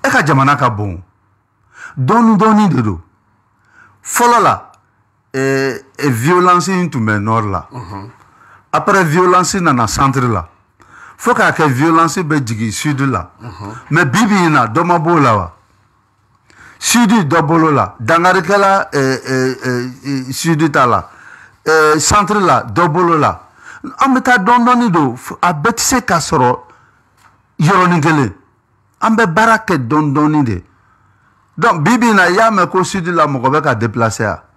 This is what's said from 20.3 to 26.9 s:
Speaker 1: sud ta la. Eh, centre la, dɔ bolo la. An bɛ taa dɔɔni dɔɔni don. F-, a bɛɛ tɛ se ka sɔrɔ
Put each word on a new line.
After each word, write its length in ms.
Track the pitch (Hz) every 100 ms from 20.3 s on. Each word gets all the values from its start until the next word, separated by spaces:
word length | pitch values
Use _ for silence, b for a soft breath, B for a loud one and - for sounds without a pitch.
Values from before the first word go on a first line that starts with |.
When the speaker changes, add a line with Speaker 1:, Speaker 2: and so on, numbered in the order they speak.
Speaker 1:
sud 380 | 123 165 156 160
ta 160 | 147 123
la. 220 | 101 - B B B B B -
Eh, 320 | 160 151 151
centre 400 | - 208 185 208
la, 240 | 180 123
dɔ 260 | 113 104 175
bolo 300 | 160 175 160
la. 220 | 120 85 - B B B - -
An 160 | 269
bɛ 80 | 254
taa 160 | 262 247
dɔɔni 260 | 185 240
dɔɔni 260 | 233 247 240
don. 220 | 170 135 123
F-, 200 | - -
a 100 | 175
bɛɛ 200 | 151 202
tɛ 80 | 226
se 200 | - 254
ka 160 | - 175
sɔrɔ 500 | - 156 123 123 - b b